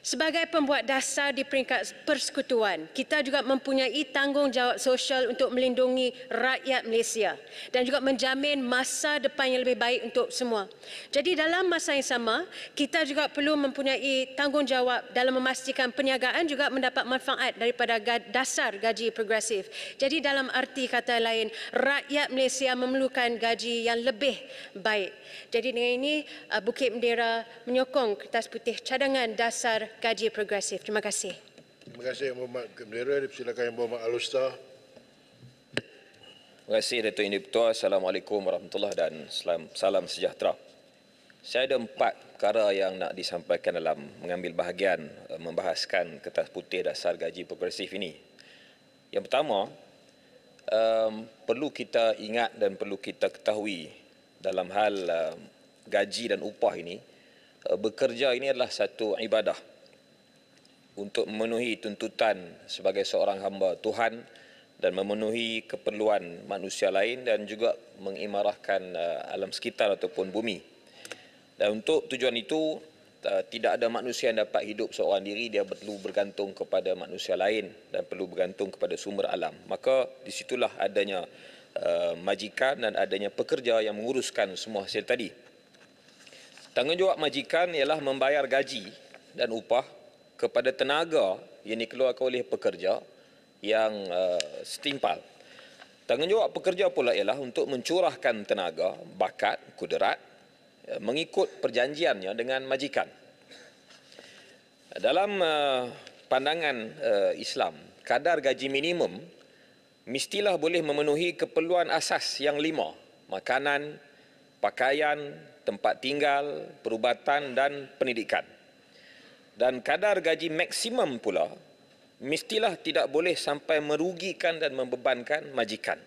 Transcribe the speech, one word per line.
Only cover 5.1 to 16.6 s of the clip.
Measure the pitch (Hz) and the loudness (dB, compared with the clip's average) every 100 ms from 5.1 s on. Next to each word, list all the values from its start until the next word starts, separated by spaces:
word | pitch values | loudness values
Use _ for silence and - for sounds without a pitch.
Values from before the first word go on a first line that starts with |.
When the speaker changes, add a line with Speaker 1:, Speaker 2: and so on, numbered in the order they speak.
| 262 247 | 0 0
Speaker 1:
untuk | 247 254 | 2 0
melindungi | 247 262 247 254 262 254 - 254 | 2 2 4 2 4 0 -2 -6
rakyat | 233 254 262 269 254 226 | 0 0 0 0 0 2
Malaysia | 226 226 226 190 139 - - - | 0 2 0 0 0 -12 -16 -2
dan | 247 254 | 0 2
juga | 269 | 2
menjamin | 262 254 262 262 285 294 247 | 2 2 2 2 0 0 2
masa | 247 254 - 302 294 | 0 0 0 0 2
depan | 269 277 262 | 0 2 2
yang | 254 | 2
lebih | 254 226 | 2 2
baik | 240 240 226 | 2 2 0
untuk | 247 233 | 0 0
semua. | - 247 220 190 - - - - | -2 0 -2 -2 -12 -16 -16 -2
Jadi | 277 294 320 | 0 2 2
dalam | 320 349 381 | 2 4 2
masa | 330 - | 2 2
yang | 277 | 0
sama, | 262 247 226 247 359 - - | 0 0 2 0 -2 -10 -12
kita | - 285 339 294 | -2 0 2 2
juga | 285 285 | 0 0
perlu | - 294 | 0 2
mempunyai | 302 277 269 269 254 269 262 262 | 2 2 0 0 0 0 0 0
tanggungjawab | 262 285 294 262 254 247 240 - | 0 2 2 2 2 2 0 -2
dalam | 247 254 262 | 0 2 2
memastikan | 254 254 262 262 254 | 0 -2 -4 0 0
perniagaan | 240 269 262 254 240 330 | 0 0 2 0 0 0
juga | 269 | 0